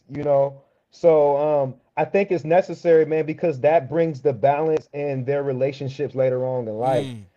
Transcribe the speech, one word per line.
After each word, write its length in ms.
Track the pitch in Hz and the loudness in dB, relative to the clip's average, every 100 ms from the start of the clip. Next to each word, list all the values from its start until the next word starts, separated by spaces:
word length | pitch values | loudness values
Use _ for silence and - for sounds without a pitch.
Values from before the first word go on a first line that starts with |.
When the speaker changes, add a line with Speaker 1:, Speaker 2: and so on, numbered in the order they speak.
| _ | _
Speaker 1:
you 140 | 143 | -8
know? 380 | 143 139 139 139 _ _ _ | 0 0 0 -4 _ _ _
So, 440 | _ 170 156 143 143 | _ 4 4 4 2
um, 360 | 151 147 135 127 _ - | 0 0 -2 -6 _ -6
I 80 | 151 | -2
think 260 | 196 202 | 0 0
it's 140 | 175 151 | -2 2
necessary, 580 | 175 185 165 175 160 151 | 2 2 -2 4 4 4
man, 200 | 160 156 | 0 -2
because 340 | 156 175 135 | -2 -4 0
that 280 | 139 165 131 | 2 2 2
brings 320 | 160 165 135 | 0 -2 0
the 100 | 147 | -2
balance 560 | 120 139 143 160 156 - | 0 0 2 0 -2 -4
in 320 | 143 143 135 127 | -8 -6 -4 -2
their 180 | 143 | -2
relationships 720 | 139 127 135 135 135 135 139 131 | -2 -2 -2 -4 -8 -6 -6 0
later 300 | 131 127 127 | 0 0 -2
on 200 | 127 113 | -4 -6
in 100 | 107 | -4
life. 280 | 127 127 131 | -2 -2 -2
Speaker 2:
Mm, 180 | 117 95 | -10 -18